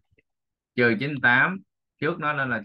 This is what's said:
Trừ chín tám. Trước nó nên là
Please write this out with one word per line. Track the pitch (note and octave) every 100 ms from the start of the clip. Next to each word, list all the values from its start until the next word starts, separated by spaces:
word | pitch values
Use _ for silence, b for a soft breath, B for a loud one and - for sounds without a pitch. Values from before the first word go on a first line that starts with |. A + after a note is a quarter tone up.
| _ _ _ _ _ _ _
Trừ | - A#2+ G#2+
chín | C#3 C#3
tám. | B2 B2 D#3 F#3+ - _ _ _
Trước | D3 E3+
nó | D3
nên | C#3+ C3
là | A2